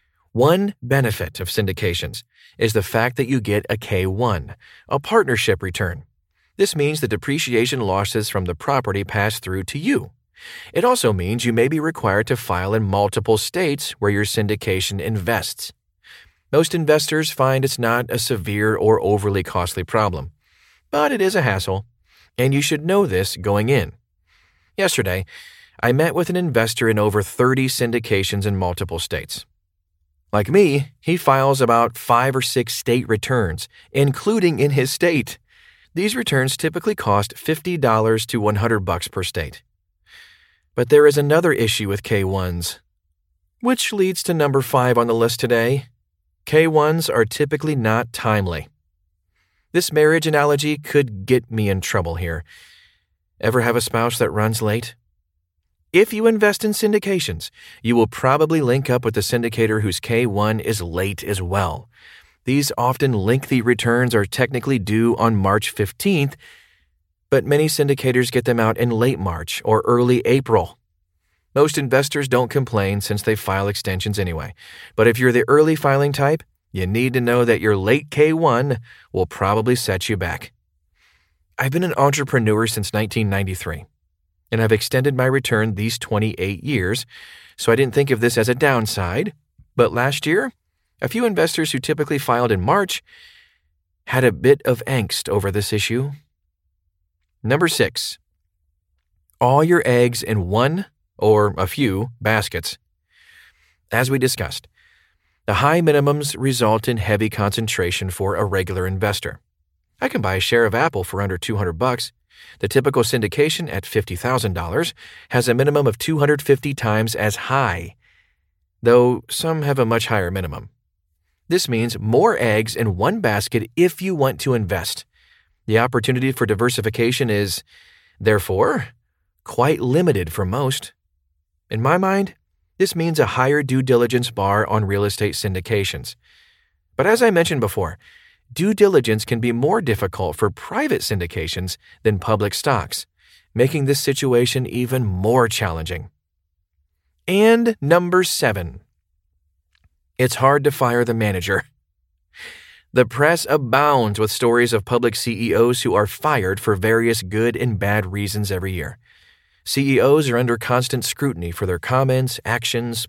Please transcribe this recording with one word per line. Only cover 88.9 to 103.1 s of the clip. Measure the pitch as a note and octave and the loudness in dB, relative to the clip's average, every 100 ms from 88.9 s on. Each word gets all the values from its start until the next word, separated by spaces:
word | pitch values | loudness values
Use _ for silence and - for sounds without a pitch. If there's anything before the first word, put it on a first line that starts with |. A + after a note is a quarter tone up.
| - F2+ G2+ G3 - _ _ _ | -4 -4 -4 -6 -10 _ _ _
But | - A#2 | 0 2
last | A#2+ B2+ C#3+ D3+ | 2 -2 -2 0
year, | F3 C4 - _ _ _ _ | 0 -2 -8 _ _ _ _
a | B2+ | -6
few | A3 | -2
investors | A#3+ F3+ D#3+ - D#3 | -2 0 0 0 -2
who | D#3 | -2
typically | C3+ D#3 D3 C#3+ | -2 -4 -2 -4
filed | C#3 A#2+ B2 | -2 0 2
in | G2+ | 0
March | G2 F#3 F#3+ - - - - - _ _ _ _ _ _ - | 2 0 0 -6 -12 -20 -20 -20 _ _ _ _ _ _ -4
had | B2+ | 2
a | B2+ | 2
bit | G2+ B2+ C#3+ - | 2 4 4 2
of | A#2+ - | -2 -2
angst | C3 G2+ - - | -4 -2 -6 -2
over | G2+ G2 | -2 0
this | G2 G2+ | -2 -2
issue. | G#2+ - A#2 C#3 C#3+ _ _ _ _ _ _ _ _ _ _ _ _ | -2 -2 -4 -4 -8 _ _ _ _ _ _ _ _ _ _ _ _
Number | A2 C#3+ E3+ | -2 0 2
six, | - G#2+ - - - _ _ _ _ _ _ _ _ _ _ _ _ | 0 -2 -2 -10 -12 _ _ _ _ _ _ _ _ _ _ _ _
all | B2 C#3 | 4 4
your | D#3+ F3 - | 4 4 4
eggs | B2 B2 A#2+ | 4 2 0
in | - G#2+ F2 | -4 -2 0
one | G#2 C3 E3+ G3 _ _ - | 0 2 0 -6 _ _ -2
or | G#2 G#2+ G#2 - | 4 4 4 0
a | F#2+ | -4
few | - B2+ F#2+ B2 - | -2 -2 -2 -6 -4
baskets. | G#2+ A2 - F2 - - _ _ _ | 0 0 0 -6 -8 -12 _ _ _